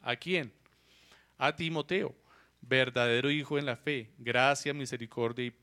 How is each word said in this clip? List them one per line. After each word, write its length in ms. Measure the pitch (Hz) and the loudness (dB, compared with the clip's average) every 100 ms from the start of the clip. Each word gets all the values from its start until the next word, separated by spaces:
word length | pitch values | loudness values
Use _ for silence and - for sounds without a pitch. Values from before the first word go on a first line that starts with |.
¿A 120 | - 120 | -6 -6
quién? 380 | 170 180 120 _ _ _ _ _ _ - _ _ | -2 -4 -4 _ _ _ _ _ _ -20 _ _
A 160 | 139 156 | 0 0
Timoteo, 600 | 165 160 - 185 214 - _ - _ _ | -4 -2 -2 -2 -2 -8 _ -20 _ _
verdadero 680 | 123 131 127 123 120 117 139 | 0 2 2 2 2 2 2
hijo 260 | 147 135 147 | -2 -2 -4
en 80 | 143 | -4
la 100 | 117 | -4
fe, 360 | - 139 110 - | -4 -4 -8 -10
gracia, 560 | 120 123 131 139 143 143 | 0 4 4 4 -2 -6
misericordia 680 | 131 123 117 - 117 120 123 | -6 -8 -8 -2 -2 -2 -8
y 60 | - | -8